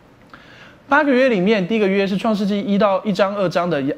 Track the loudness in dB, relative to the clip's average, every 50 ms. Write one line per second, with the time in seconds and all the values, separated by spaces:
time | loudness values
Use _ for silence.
0 | _ _ _ _ -20 -20 -20 -20 -20 -20 -20 -20 -20 -20 -20 -20 _ 0 2 2
1 | 4 4 2 4 2 2 2 2 2 2 2 0 0 -2 -2 0 0 0 2 0
2 | 0 -2 -2 -2 -2 -2 -2 0 -2 -2 -2 -2 -2 -2 0 2 2 2 0 0
3 | -2 -2 0 0 0 0 0 -2 -2 -2 -2 -2 -2 -2 -2 -2 -2 -4 -6